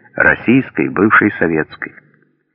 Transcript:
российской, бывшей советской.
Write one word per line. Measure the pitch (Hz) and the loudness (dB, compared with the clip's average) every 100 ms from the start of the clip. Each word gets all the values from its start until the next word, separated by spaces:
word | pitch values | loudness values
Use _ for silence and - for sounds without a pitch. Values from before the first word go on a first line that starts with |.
| _ | _
российской, | - 80 73 - 131 - - 67 | -2 0 0 2 2 2 -4 -4
бывшей | 65 104 - 107 - | 0 2 2 0 -2
советской. | 87 80 76 - - - _ _ _ _ _ | -2 -2 -6 -10 -18 -18 _ _ _ _ _